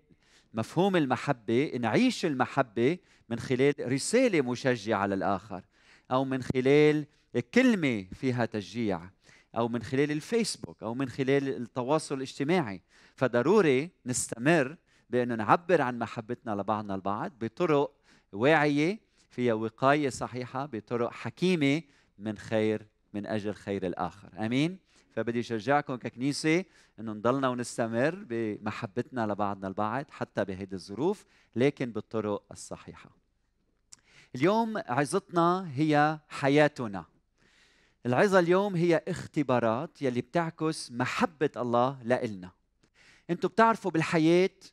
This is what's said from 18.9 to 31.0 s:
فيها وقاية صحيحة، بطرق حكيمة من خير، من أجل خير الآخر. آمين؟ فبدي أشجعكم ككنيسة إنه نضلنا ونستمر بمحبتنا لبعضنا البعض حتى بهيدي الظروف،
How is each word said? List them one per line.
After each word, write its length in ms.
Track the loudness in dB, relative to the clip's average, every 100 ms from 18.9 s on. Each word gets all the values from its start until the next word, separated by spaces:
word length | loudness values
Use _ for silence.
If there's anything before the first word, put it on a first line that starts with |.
| -2 _ _ _
فيها 240 | -4 0
وقاية 540 | 0 -4 0 2 2 0
صحيحة، 580 | -4 -10 -10 -10 -10 -8
بطرق 460 | -10 -6 -4 -4
حكيمة 720 | -6 -12 -2 0 2 2 2 -2 _ _ -12
من 200 | -10 -10
خير، 480 | -4 0 0 0 -6 _ _
من 120 | -10 -6
أجل 280 | -4 -4
خير 320 | -8 -6 -4 -4
الآخر. 420 | -4 -6 -8 -16 -8
آمين؟ 400 | -2 0 0 -4 _ _ _
فبدي 280 | -8 -4 -4
أشجعكم 560 | -4 -4 0 0 0 -8
ككنيسة 680 | -10 -6 -4 -2 0 0 -2 _ _ -14
إنه 120 | -12
نضلنا 360 | -4 0 0 0
ونستمر 760 | -2 -6 -4 -2 0 -2 -2 -8
بمحبتنا 1000 | -6 -4 -4 -6 -8 -8 -6 -6 -4 -2
لبعضنا 420 | -2 -2 -4 -8
البعض 420 | -4 -4 -4 -8
حتى 340 | -10 -8 -4
بهيدي 300 | -4 -4 -8
الظروف، 500 | -10 -10 -4